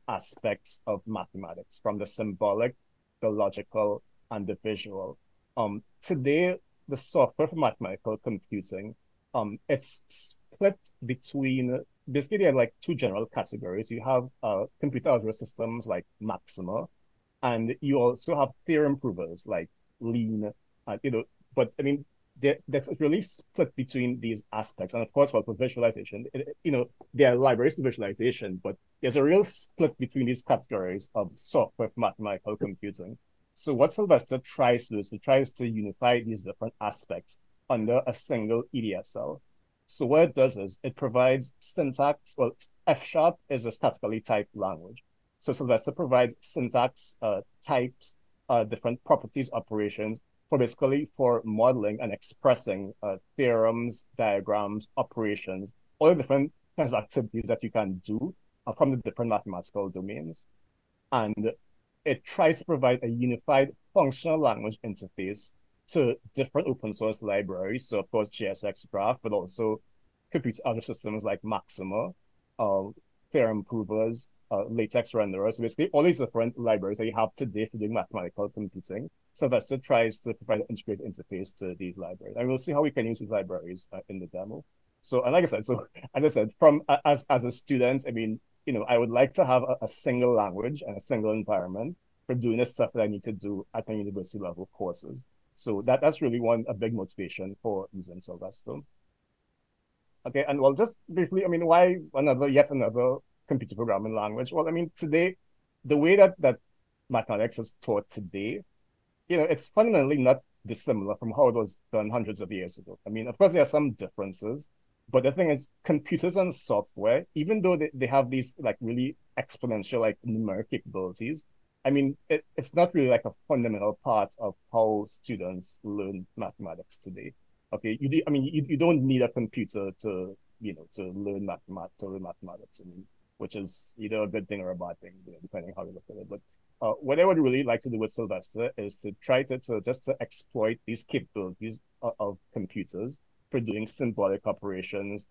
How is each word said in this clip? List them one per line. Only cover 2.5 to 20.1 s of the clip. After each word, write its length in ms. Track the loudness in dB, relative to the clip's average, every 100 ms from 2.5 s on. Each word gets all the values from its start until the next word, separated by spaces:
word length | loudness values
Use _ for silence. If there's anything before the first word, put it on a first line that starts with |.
| 2 0 -4 _ _ _ _
the 60 | -2
logical, 720 | 0 0 -2 -4 0 0 -2 -8 _ _
and 160 | -8 -6
the 100 | -4
visual. 520 | -4 -4 -6 -10 -12 -14 _ _ _ -4
Um, 240 | -2 -4 -12 _
today, 540 | -4 0 2 4 2 0 _ _ -10
the 80 | -8
software 500 | -2 2 2 2 -2
for 80 |
mathematical 600 | 2 0 0 -8 -6 -6 -4
computing, 800 | -4 -6 -6 -8 -8 -10 -12 -16 _ _ _
um, 280 | -4 -4 -8 -2
it's 340 | -2 -2 -12 -8
split 680 | -8 -8 -14 _ 2 2 2 -12 _ -6
between, 720 | -6 -6 -4 -2 0 0 -4 -6 _ -4
basically, 280 | -4 -2 4
there 120 | 4
are, 60 | 6
like, 180 | 2 0
two 160 | -4 -2
general 300 | 0 -2 -4
categories. 640 | -4 -6 -8 -6 -6 -6
You 100 | -6
have, 240 | 0 0 0 _
uh, 220 | -2 -2 -2 _
computer 300 | -4 0 2
algebra 240 | 2 2
systems 520 | -6 -10 -6 -6 -6 -4
like 180 | -6 -6 _
Maxima, 680 | -8 -8 -10 -12 -6 -6 -6 _ _ _ _ _
and 320 | 0 0 -2 -2
you 200 | 0 4
also 360 | 4 2 -2 0
have 120 | 0 -2 0
theorem 300 | 4 4 2
provers 480 | -2 -4 -8 -10 -6
like 220 | -6 -6 _ _ _
Lean, 520 | -2